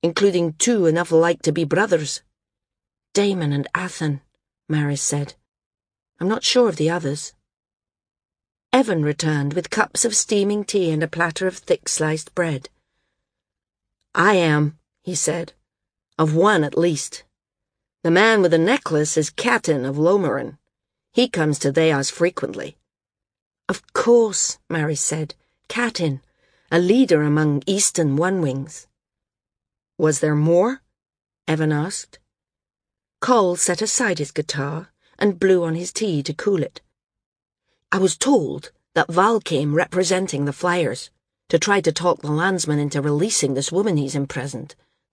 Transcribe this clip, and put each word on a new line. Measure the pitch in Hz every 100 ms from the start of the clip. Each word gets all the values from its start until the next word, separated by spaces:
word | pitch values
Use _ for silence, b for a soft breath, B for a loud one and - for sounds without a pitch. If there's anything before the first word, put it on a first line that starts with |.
including | 170 160 202 175 170
two | 156 240 226 165
enough | 165 175
alike | 160 170 165
to | 160
be | 160
brothers." | 147 165 214 165 147 - - _ _ _ _ _ _ _ _
"Damon | 202 202 185 147
and | 143 -
Athen," | 175 180 - 156 139 - _ _ _ -
Maris | 151 143 139
said. | - 147 143 - _ _ _ _ _ _ _ _
"I'm | 185
not | 220
sure | - 247 233
of | 156
the | 156
others." | 170 147 147 - - _ _ _ _ _ _ _ _ _ _ _ _ _
Evan | 254 226 170
returned | 147 151 160 151 143
with | 165 -
cups | 220 - -
of | 233
steaming | - - 202 202 208
tea | 196 202 170
and | 156
a | 160
platter | 165 170 156 185
of | 180
thick | - 175 -
sliced | - 156 156 -
bread. | - 165 135 - _ _ _ _ _ _ _ _ _ _ _ _ _ _
"I | - 190
am," | 190 160 151 151 - _ _
he | 175
said, | 175 - 165 - _ _ _ _ _ _ -
"of | 156 160
one | 202 190
at | 151 -
least. | 175 147 - - - _ _ _ _ _ _ _
The | 165
man | 175 220 214
with | 175
the | 165
necklace | 175 277 - 156 151 156
is | 147
Catin | - 240 226 - 143 131
of | 143
Lomarin. | 165 202 160 135 123 139 _ _ _ _ _
He | - 247
comes | 180 151 143
to | 143
Theos | 139 160 139 135
frequently." | - 175 - - - - - _ _ _ _ _ _ _ _ -
"Of | - -
course," | - 233 240 220 190 - - _
Maris | 165 151 147
said. | - 156 151 - _ _ -
"Catin, | 233 240 208 160 135 - _ _ _ _
a | 170
leader | 180 240 262 156
among | 147 151 151 143 196
Eastern | 196 - - 151
One | 139 185 190
Wings." | 147 135 135 - - _ _ _ _ _ _ _ _ _ _ -
"Was | 156 143
there | 156 151
more?" | 156 175 226 262 _ _ _ _ _ _ -
Evan | 160 156
asked. | 147 175 - - - _ _ _ _ _ _ _ _ _ _
Coll | 240 240 185 175
set | - 175
aside | 214 - 226 160
his | 143
guitar | - 156 143 143 156 185 _ _ -
and | 202 175
blew | 190 185
on | 170
his | 165 185
tea | - 214 151
to | 139
cool | 156 208 185
it. | 131 - - _ _ _ _ _ _ _ _ _ _
"I | 185
was | 190 -
told | 262 254 143 - - _ _
that | 165 -
Val | 165 208 226
came | - 147 147
representing | 156 - 180 175 185 190 143
the | 143
Flyers | - 180 175 139 127 - _ _ _ _
to | 160
try | 208 202
to | 160
talk | 151 175 -
the | 147
landsman | 151 190 185 156 147
into | 147 143
releasing | 147 147 214 - 139
this | 135 139
woman | 170 208 151
he's | 135
imprisoned, | 143 139 143 139 120 147 - _ _ _